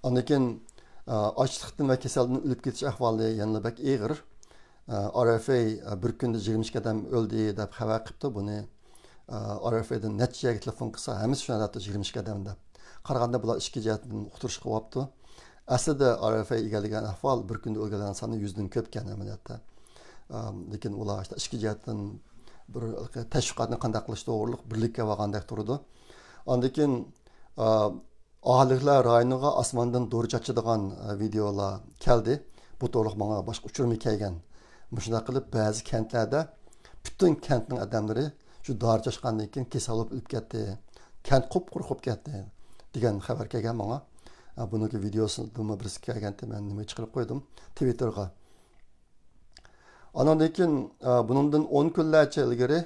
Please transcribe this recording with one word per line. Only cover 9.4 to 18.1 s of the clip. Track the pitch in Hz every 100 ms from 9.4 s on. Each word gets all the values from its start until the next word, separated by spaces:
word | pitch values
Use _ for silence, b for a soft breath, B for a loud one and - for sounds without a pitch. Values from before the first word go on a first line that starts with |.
| 107 104 -
R | 113
F | 110 120
A |
dan | 107 104
necha | 123 - 131
yerga | 110 -
telefon | - 113 -
qilsa, | - 104
hammasi | 107 139 -
shu |
holatda | 113 107 117 104
yigirma | 101 98
ikki | 117
odam | 95 101 98
deb. | 95 - B B B -
Qaraganda | 127 120 123
bular | 113 113
ikki | - - 110
jihatdan | 104 127 107 104
uqtirish | - 123 -
qilyapti. | 117 110 110 131 131 _ B B B B - 127
Aslida | - 139 135 107 110
R | 110 107
F | 113
A | 110
egallagan | 107 104 107 110
ahvol | 92 143 127 98
bir | 107
kunda | 120 107
o'lganlar | 110 101 101